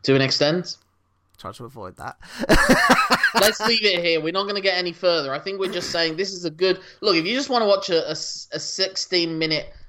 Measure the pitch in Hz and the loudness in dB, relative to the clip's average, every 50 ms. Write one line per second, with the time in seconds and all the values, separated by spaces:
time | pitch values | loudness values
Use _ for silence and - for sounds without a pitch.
0 | - - 135 139 135 131 - - 143 147 160 180 175 - - _ _ _ _ _ | 4 4 4 4 4 2 0 0 2 2 0 0 -4 -6 -14 _ _ _ _ _
1 | _ _ _ _ _ _ _ _ - 85 101 - 120 113 - 120 101 92 - - | _ _ _ _ _ _ _ _ -16 -16 -14 -14 -18 -18 -16 -14 -16 -14 -14 -14
2 | - 120 - _ - - - - - - 214 - - - - - 719 719 539 - | -14 -14 -14 _ -20 -18 -10 -8 2 4 6 6 6 6 4 4 6 4 4 4
3 | - - 247 - - - - 226 196 214 214 - 214 226 233 226 214 208 185 175 | 4 2 2 2 2 2 2 4 2 2 2 2 -2 0 0 2 2 0 0 2
4 | 170 170 165 160 151 165 175 190 202 202 202 202 190 196 185 180 180 180 170 - | 0 0 0 0 0 -2 -2 -2 -4 -2 -4 -2 0 0 0 0 -2 -4 -6 0
5 | - 180 170 165 143 135 135 147 - 196 196 196 190 185 - 175 170 - - 170 | 0 2 2 2 0 -2 -6 -6 -6 -8 -6 -4 -4 -4 -4 -6 -6 -4 -2 -2
6 | 165 165 160 160 190 190 196 180 175 165 156 156 185 190 190 - - - - _ | -2 -2 -2 -4 -6 -6 -6 -6 -8 -8 -2 0 0 0 0 0 -4 -20 -16 _
7 | - 214 185 165 160 185 233 262 285 269 262 240 220 202 202 190 196 - 180 160 | 0 2 2 2 2 0 -2 -2 -2 0 0 2 4 4 2 2 2 0 0 0
8 | - - 151 147 - - - - - _ - 151 - - - - 190 190 190 - | 0 -2 -6 -6 -8 -10 -12 -14 -14 _ -10 -10 -8 -8 -4 -4 -4 -4 -2 -6
9 | - - 185 180 170 165 165 160 160 156 156 151 - - - - - | -6 0 0 0 0 0 -2 -2 -2 0 -2 -2 -4 -8 -16 -20 -20